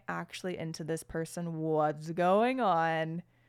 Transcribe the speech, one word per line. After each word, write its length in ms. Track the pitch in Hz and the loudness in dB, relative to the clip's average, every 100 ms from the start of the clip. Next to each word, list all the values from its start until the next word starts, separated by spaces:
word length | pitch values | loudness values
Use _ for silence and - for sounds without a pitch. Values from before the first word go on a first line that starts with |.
| - | -6
actually 500 | 170 170 - 185 175 | -6 -6 -8 -6 -6
into 280 | 160 160 160 | -6 -6 -4
this 180 | 160 | -6
person? 540 | - 165 165 - 170 160 | -4 -6 -4 -6 -6 -2
What's 540 | 160 156 151 151 156 | 0 2 2 0 -6
going 500 | 165 175 202 240 262 | 2 4 6 4 2
on?" 600 | 214 165 165 160 160 165 - _ | 2 2 2 0 -2 -4 -10 _